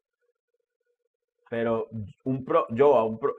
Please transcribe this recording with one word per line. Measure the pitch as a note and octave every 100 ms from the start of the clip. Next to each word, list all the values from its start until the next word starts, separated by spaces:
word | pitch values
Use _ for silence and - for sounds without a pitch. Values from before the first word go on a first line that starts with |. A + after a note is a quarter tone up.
| _ _ _ _ _ _ _ _ _ _ _ _ _ _ -
Pero | A#2 A#2 A2+ A2 A2+ G2+ -
un | C3 C3
pro-, | C3 D#3+ -
yo, | A2+ C#3+ B2
a |
un | A2 A2
pro-, | C#3